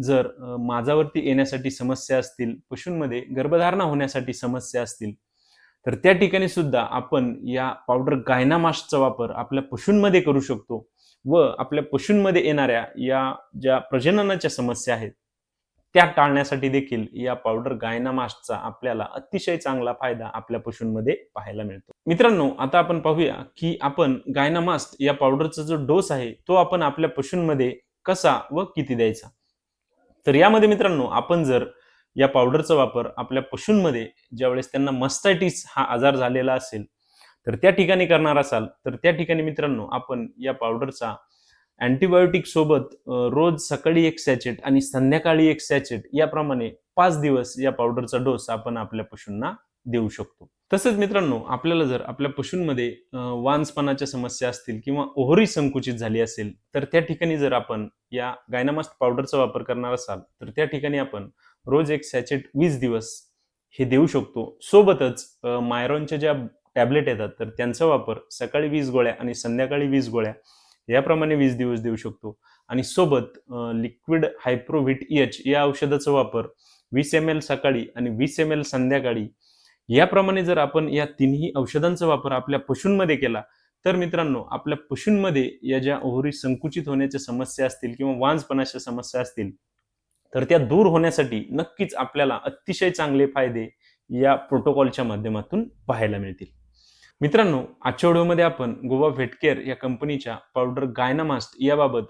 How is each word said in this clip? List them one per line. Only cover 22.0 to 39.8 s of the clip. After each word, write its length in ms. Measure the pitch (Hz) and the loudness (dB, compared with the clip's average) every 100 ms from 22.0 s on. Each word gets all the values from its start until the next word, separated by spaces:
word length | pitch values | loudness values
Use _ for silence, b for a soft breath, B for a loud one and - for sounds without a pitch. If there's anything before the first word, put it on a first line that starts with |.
| 160 | -2
मित्रांनो, 440 | 170 240 190 139 - | 4 4 4 0 0
आता 200 | 135 175 | 0 2
आपण 220 | 170 165 | 2 0
पाहूया 340 | 160 156 156 - - - | 0 2 0 -2 -12 -6
की 220 | 165 - | -4 -2
आपण 380 | 139 139 147 127 - 143 | -2 2 2 2 -2 0
Gynamast 600 | 143 170 175 156 - - | 2 2 0 -2 -4 -2
या 140 | 139 | 0
पावडरचा 480 | 143 135 135 156 156 | 2 2 2 -2 -4
जो 240 | 151 156 131 | -4 -2 2
डोस 260 | 175 - | 2 2
आहे, 200 | 139 120 | -2 -4
तो 220 | - - | -6 2
आपण 280 | 185 175 180 | 4 4 2
आपल्या 280 | 151 147 160 | 0 0 -2
पशूंमध्ये 640 | 139 139 180 165 139 127 - _ _ | -2 -4 -2 0 2 0 -2 _ _
कसा 300 | - 185 160 120 - | -2 2 2 2 -2
व 140 | 151 | -6
किती 300 | 190 156 139 | -4 -6 -2
द्यायचा. 340 | 117 110 110 - _ _ _ _ _ _ _ _ _ 147 | 0 0 0 -12 _ _ _ _ _ _ _ _ _ 2
तर 80 | |
यामध्ये 340 | 139 196 220 208 | 6 8 8 6
मित्रांनो, 380 | 202 202 156 117 | 4 2 0 0
आपण 380 | 107 127 170 | -2 0 0
जर 200 | 139 120 123 b b b b - | 2 0 0 b b b b 0
या 120 | 135 | 2
पावडरचा 460 | 135 123 151 151 | 4 4 2 4
वापर 340 | 151 123 120 117 - | 4 4 0 -6 -8
आपल्या 260 | 117 131 | -6 -4
पशूंमध्ये 680 | 135 - - 214 170 117 113 _ - 117 | -4 -6 2 4 4 0 -6 _ -14 -2
ज्यावेळेस 360 | 127 127 131 | 0 0 -2
त्यांना 180 | 139 139 | -2 0
mastitis 640 | 127 135 - 202 175 185 - - | 0 -2 0 2 2 0 -4 -6
हा 180 | 135 | -4
आजार 320 | 131 120 139 135 | -2 2 2 2
झालेला 380 | 123 131 131 | 0 0 0
असेल, 300 | 127 - 107 101 _ b b b b - | 0 -4 -12 -12 _ b b b b -6
तर 80 | |
त्या 160 | 113 185 | 2 4
ठिकाणी 360 | 190 175 185 165 | 4 4 4 4
करणार 300 | 160 156 143 | 4 4 2
असाल, 300 | 139 117 107 _ | 2 -2 -4 _
तर 120 | 131 117 | -10 0
त्या 140 | 170 | 0
ठिकाणी 320 | 165 165 160 | 2 0 0
मित्रांनो, 440 | 156 147 147 120 | -2 -2 -2 -2